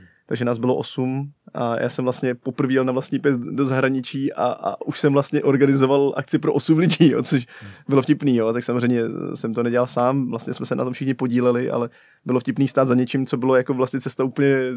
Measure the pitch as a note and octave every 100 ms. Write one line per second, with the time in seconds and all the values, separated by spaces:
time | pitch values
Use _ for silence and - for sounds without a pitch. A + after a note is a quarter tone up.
0 | F#2 _ - B2 A#2+ A#2 B2+ - - -
1 | B2+ C3+ C#3+ - - - A#2+ A#2 A#2+ -
2 | B2+ B2 B2+ A#2+ C3+ B2 C3+ C3 C3 B2+
3 | C3 C3+ C#3+ B2+ A#2+ C3 C3+ C3 C3 C3+
4 | B2 C3+ C#3 - B2 - G2 - - -
5 | D3 C#3 C#3 D3 C#3+ C3+ C#3 C#3 C3 C#3
6 | C#3 C#3 - D3+ D3+ C#3+ - D#3+ F#3 F3+
7 | E3 A#2 B2 C#3 A#2+ - G2+ - - C3+
8 | C3 D3 C#3+ A#2+ A2+ A#2 A#2+ A#2+ B2 B2
9 | A2+ - - - A#2 A2+ A#2+ A#2+ B2 -
10 | B2 C#3 B2 A2+ - - C3 B2+ B2+ B2
11 | C3+ B2+ B2+ A#2+ B2 A#2+ B2 B2 A#2 -
12 | _ _ - B2+ C3+ A#2+ C3+ - C3 B2
13 | B2 C#3 C3 C3 C3 C3 B2+ B2+ C3 C3+
14 | C3 - C3 D3 C#3 C3+ B2+